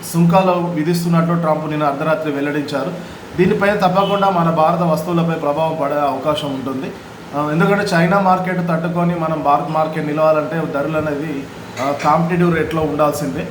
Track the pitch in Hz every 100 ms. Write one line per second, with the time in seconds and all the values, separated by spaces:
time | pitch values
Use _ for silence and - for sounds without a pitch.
0 | - 170 170 190 190 175 170 151 160 170
1 | 170 170 165 170 160 151 151 151 151 139
2 | 156 156 151 139 143 147 135 143 151 175
3 | - - - - 196 208 202 208 185 180
4 | 196 202 196 180 165 160 156 175 175 156
5 | 170 170 170 160 143 147 160 156 143 147
6 | 147 - 156 147 147 135 123 131 180 -
7 | - - - 139 151 156 196 202 - 170
8 | 170 202 190 185 180 175 170 165 170 170
9 | 170 170 160 156 143 147 - 156 156 160
10 | 147 147 156 156 147 165 160 139 151 160
11 | 151 143 160 139 - - - - 135 139
12 | 151 160 170 175 175 160 151 160 156 147
13 | 151 143 143 135 -